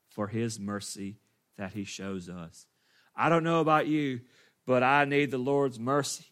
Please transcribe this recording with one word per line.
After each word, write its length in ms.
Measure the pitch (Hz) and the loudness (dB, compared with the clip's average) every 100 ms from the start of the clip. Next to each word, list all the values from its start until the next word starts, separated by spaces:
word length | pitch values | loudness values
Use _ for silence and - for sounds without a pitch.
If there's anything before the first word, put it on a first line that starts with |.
| _ | _
for 180 | - 101 | -6 -4
his 320 | 110 117 104 | -2 -2 -4
mercy 600 | 101 101 - 104 98 107 _ _ _ - | -6 -6 -6 -10 -10 -12 _ _ _ -12
that 160 | 95 | -10
he 120 | 101 | -8
shows 440 | 98 - 98 95 90 | -8 -8 -8 -8 -10
us? 380 | 90 82 - - _ _ _ _ | -12 -14 -18 -20 _ _ _ _
I 140 | - 139 | -2 2
don't 160 | 165 | 2
know 160 | 165 165 | 2 2
about 260 | 156 156 147 | 4 4 2
you, 360 | 151 143 123 - _ _ _ - | 0 -2 -6 -12 _ _ _ 2
but 160 | 127 | 4
I 220 | 127 143 | 6 4
need 260 | 143 143 143 | 4 2 2
the 80 | 127 | 0
Lord's 420 | 127 139 139 117 | 0 2 0 -2
mercy. 460 | 120 143 139 - - | 0 0 0 -6 -14